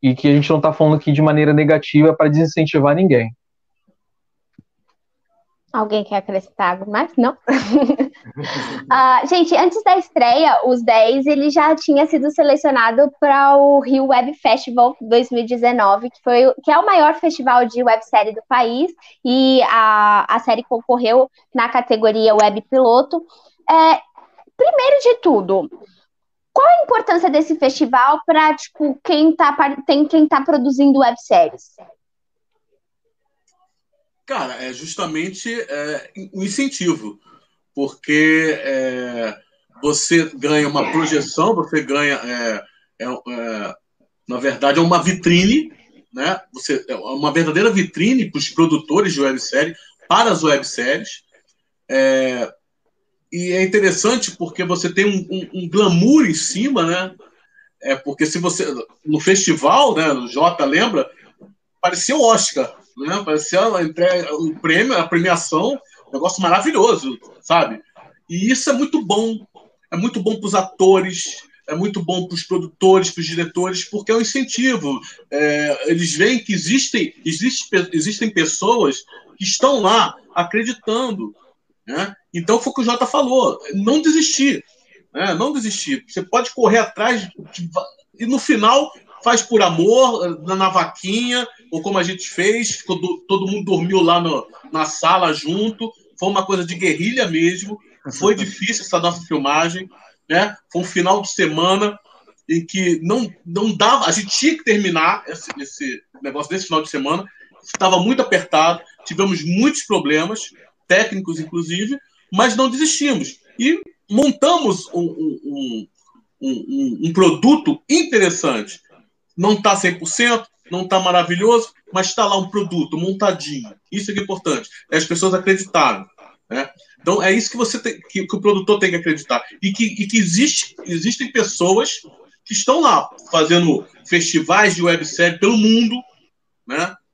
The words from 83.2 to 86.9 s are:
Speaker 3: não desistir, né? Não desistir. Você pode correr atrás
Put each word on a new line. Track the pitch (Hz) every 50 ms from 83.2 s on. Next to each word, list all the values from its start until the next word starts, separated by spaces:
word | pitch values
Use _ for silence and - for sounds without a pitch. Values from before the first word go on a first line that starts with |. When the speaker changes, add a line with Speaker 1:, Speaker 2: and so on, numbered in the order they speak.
| 285 247 254 262 247 - - - - - -
Speaker 3:
não | 196 202 220 269 311
desistir, | 311 320 311 320 311 311 - - 269 277 - - - _ _ _ _ _ _ _ _ _ _
né? | 139 175 - 170
Não | 165 220 277 302
desistir. | 277 220 220 - - - 294 277 254 - _
Você | - 185
pode | 190 - - 240 247 240 -
correr | - 240 202 202 233
atrás | 214 220